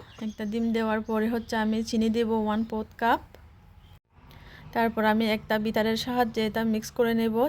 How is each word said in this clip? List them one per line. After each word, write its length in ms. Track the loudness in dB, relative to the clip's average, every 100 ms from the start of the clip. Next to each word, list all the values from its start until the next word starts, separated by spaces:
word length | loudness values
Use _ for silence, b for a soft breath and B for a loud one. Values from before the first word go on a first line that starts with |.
| -2 -12 -10
একটা 160 | -8 -6
ডিম 140 | -2 -2 0
দেওয়ার 240 | 0 -2 -2
পরে 180 | 0 0
হচ্ছে 220 | -2 -2 -2
আমি 140 | 0 0 -2
চিনি 200 | 0 2 2
দেব 120 | 0 0 0
ওয়ান 160 | 0 -2
ফোর্থ 220 | -4 -8 -2
কাপ। 200 | 2 2 -2 -20 -20 -20 -20 -20 -20 -20 _ _ -20 B B B B
তারপর 320 | 0 0 2 2
আমি 120 | 4 2 0
একটা 200 | 0 0 0
বিটারের 320 | 0 2 0 0
সাহায্যে 360 | 0 0 0 -2
এটা 120 | 0 0
মিক্স 160 | 0 -2 0
করে 160 | 2 2
নেব, 160 | 2 2